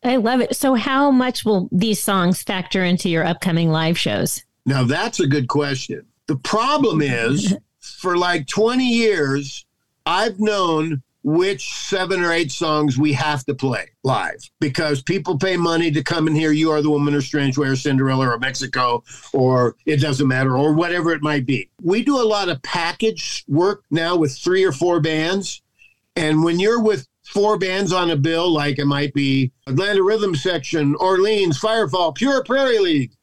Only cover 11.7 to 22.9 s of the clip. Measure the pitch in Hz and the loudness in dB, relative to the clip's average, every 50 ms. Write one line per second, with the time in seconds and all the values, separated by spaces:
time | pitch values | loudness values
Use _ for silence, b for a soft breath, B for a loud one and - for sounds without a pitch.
11.7 | - - - - 202 190 185 175 190 185 175 170 165 170 170 139 - - 175 160 | -10 -10 -6 -4 -4 -4 -2 -2 -2 -2 0 0 0 0 -2 -2 -4 -4 -2 0
12.7 | 151 151 151 147 127 127 151 151 143 131 156 151 151 139 127 - 135 131 135 135 | 0 0 2 0 2 2 0 0 0 0 0 -2 -2 -2 -4 -6 -6 -4 -2 -2
13.7 | 120 101 90 - _ _ - 131 131 107 92 80 78 - - - _ _ 160 147 | -2 -4 -6 -10 _ _ -2 -2 0 0 -2 -4 -8 -10 -16 -20 _ _ -4 -4
14.7 | 131 - 165 151 147 131 131 - 180 196 151 180 170 139 165 190 185 175 170 165 | -2 -2 -2 -2 -2 -2 -2 -2 -2 -2 -2 -2 -2 -2 0 0 0 0 0 0
15.7 | 165 165 170 165 147 156 139 - 170 170 156 160 151 151 160 156 151 151 160 160 | 2 2 2 2 0 -2 -2 -2 -2 0 0 0 2 2 2 2 2 2 2 2
16.7 | 156 151 147 151 151 143 143 147 143 143 135 - - 147 139 139 131 139 143 135 | 2 2 2 2 2 2 2 0 0 0 -2 -2 -2 0 0 0 0 0 0 0
17.7 | 135 127 - 151 135 131 135 135 131 131 135 127 120 113 127 135 131 - 131 127 | 0 -2 0 0 0 2 2 2 2 0 0 0 0 -2 -4 -6 -6 -6 -8 -4
18.7 | - 131 127 123 123 120 B B B B B B - 143 127 127 131 127 123 117 | -2 0 2 2 2 0 B B B B B B -2 0 2 4 4 2 2 0
19.7 | - - _ - 156 143 156 151 135 131 147 131 127 131 135 135 127 131 143 156 | -2 -4 _ -2 0 0 2 0 0 0 0 0 2 2 0 0 2 2 2 2
20.7 | 151 160 175 175 175 175 165 170 165 151 147 151 151 143 131 131 135 107 95 - | 2 2 2 0 0 -2 0 0 -2 0 -2 -2 -2 -2 0 -2 -2 -4 -4 -8
21.7 | _ _ - 165 190 226 233 285 285 262 240 220 214 202 196 175 165 131 - - | _ _ -2 0 0 0 2 2 2 2 2 2 2 0 0 -2 -4 -6 -6 -6
22.7 | - 175 170 165 | -4 -4 -2 -4